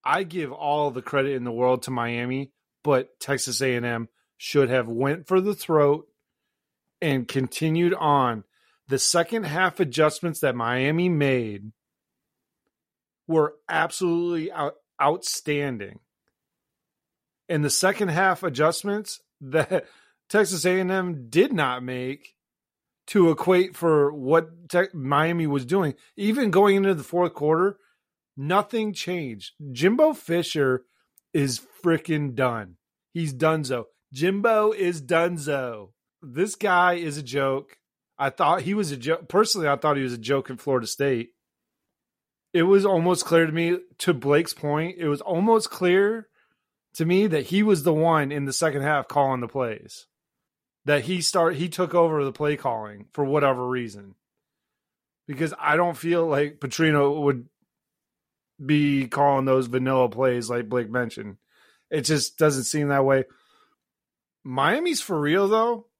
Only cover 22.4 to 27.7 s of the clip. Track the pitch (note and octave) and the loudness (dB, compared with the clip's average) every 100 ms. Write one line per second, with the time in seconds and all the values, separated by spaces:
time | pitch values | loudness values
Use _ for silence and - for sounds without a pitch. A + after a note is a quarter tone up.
22.4 | _ _ _ _ _ _ - G#3 E3+ D#3 | _ _ _ _ _ _ -2 4 6 4
23.4 | - F#3 F#3 - E3+ D3+ C#3+ D3+ C3 E3 | 4 4 2 0 2 4 2 0 2 2
24.4 | E3 E3+ E3+ F3 F#3+ E3 C3+ C#3+ D#3+ E3+ | 2 -16 -2 0 0 -4 0 2 2 0
25.4 | D#3 C#3+ B2 F#3+ D#3+ - _ - G3+ A#3+ | 0 -2 0 0 0 -4 _ -4 -2 0
26.4 | A3+ F3 G3+ G3 G3 E3+ B2+ F3 F3 - | 2 4 6 4 2 0 -2 -2 -2 0
27.4 | D3+ D#3+ F#3+ | 0 2 0